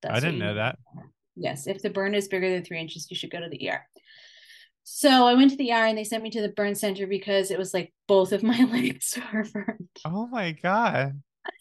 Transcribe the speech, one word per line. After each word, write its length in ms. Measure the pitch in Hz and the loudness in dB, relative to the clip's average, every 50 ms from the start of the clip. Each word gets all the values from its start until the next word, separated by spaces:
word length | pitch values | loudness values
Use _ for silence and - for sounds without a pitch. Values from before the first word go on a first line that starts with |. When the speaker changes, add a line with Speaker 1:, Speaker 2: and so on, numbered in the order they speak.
Speaker 1:
That's 100 | - - | -6 -2
Speaker 2:
I 40 | 110 | -2
Speaker 1:
what 60 | 120 | 0
Speaker 2:
didn't 140 | 143 170 151 | 0 -2 -2
Speaker 1:
you 40 | 117 | -2
Speaker 2:
know 140 | 104 104 104 | -4 -4 -2
Speaker 1:
need. 40 | 104 | -2
Speaker 2:
that. 200 | 110 127 - - _ _ - - - - _ _ _ _ _ | -2 -2 -4 -8 _ _ -20 -20 -20 -20 _ _ _ _ _
Speaker 1:
Yes, 320 | 175 165 147 - - - | -8 -8 -6 -6 -6 -8
if 140 | 185 190 - | -8 -6 -6
the 80 | - 196 | -6 -4
burn 260 | 185 196 196 202 208 | -4 -2 -2 0 0
is 120 | 202 196 202 | -2 -2 -2
bigger 200 | 190 185 185 185 | -2 -2 0 0
than 140 | 185 180 - | -2 -2 -4
three 160 | - 175 165 | -8 -10 -10
inches, 300 | 165 156 - 160 - - | -10 -10 -12 -14 -14 -12
you 60 | 175 | -10
should 140 | - - - | -10 -10 -10
go 100 | - 160 | -10 -10
to 80 | 170 160 | -10 -10
the 140 | - - - | -10 -8 -6
E 40 | 90 | -6
R. 160 | - - - _ _ _ _ _ - - - - - - - - - - - _ _ _ _ | -6 -6 -8 _ _ _ _ _ -20 -20 -20 -20 -20 -20 -20 -20 -20 -20 -20 _ _ _ _
So 440 | - - - - 277 262 254 247 | -14 -4 2 6 6 8 8 8
I 60 | 247 247 | 8 8
went 180 | 254 277 269 | 8 8 8
to 60 | 269 | 6
the 100 | 285 262 | 4 0
E 40 | 233 233 | 0 2
R 120 | 226 220 | 2 2
and 120 | 220 220 | 2 2
they 80 | 214 214 | -2 -4
sent 180 | 214 233 220 226 | -4 -6 -6 -6
me 60 | 220 | -6
to 100 | 214 226 | -4 -4
the 80 | 208 202 | -4 -4
burn 260 | 208 214 208 202 202 | -2 -2 -2 -2 -2
center 320 | 202 220 202 190 196 196 | -2 -2 -4 -2 -4 -4
because 440 | 185 202 190 - 202 196 196 190 196 | -4 -4 -4 -2 0 0 2 2 0
it 60 | 180 | -2
was, 160 | 185 190 180 - | -4 -4 -2 -4
like, 200 | 180 175 - _ _ _ | -4 -4 -6 _ _ _
both 240 | - 196 190 185 185 | 4 4 4 6 4
of 100 | 208 196 220 | 0 0 2
my 200 | 226 240 240 254 | 2 4 4 4
<laughs> 80 | 240 | 4
legs 460 | 233 247 254 254 - - - - - 247 - - 214 | 4 0 0 -2 -2 -4 -6 -6 -6 -8 -8 -4 -4
were 100 | 220 208 | -4 -4
burned. 460 | - - 208 196 226 - - 175 - _ - - | -4 -8 -8 -8 -8 -8 -8 -14 -18 _ -12 -8
Speaker 2:
Oh 220 | 156 175 208 233 | -6 -6 -6 -6
my 240 | 240 254 226 185 165 156 | -6 -6 -4 -4 -4 -6
God. 680 | - - 180 196 226 233 190 143 131 135 139 139 143 - _ _ _ - - - _ | -4 -2 0 2 2 2 2 2 0 -2 -2 -6 -10 -14 _ _ _ -16 -16 -16 _